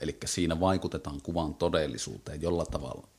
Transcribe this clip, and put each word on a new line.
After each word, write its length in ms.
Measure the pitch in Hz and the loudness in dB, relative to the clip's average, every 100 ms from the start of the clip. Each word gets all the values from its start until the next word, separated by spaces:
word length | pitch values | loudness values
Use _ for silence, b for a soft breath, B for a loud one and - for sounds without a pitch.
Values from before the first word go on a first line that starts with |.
elikkä 260 | 76 - - | -6 -4 -4
siinä 320 | - 85 82 | 2 2 4
vaikutetaan 640 | 92 92 85 82 78 71 | 4 4 0 -4 -6 -8
kuvan 320 | - 85 78 - | -2 0 0 2
todellisuuteen 840 | 85 82 73 57 - 50 - 76 | 2 4 2 -2 -6 -8 -8 -2
jolla 240 | 82 85 78 | 0 0 0
tavalla, 420 | 76 69 - - | -4 -6 -10 -14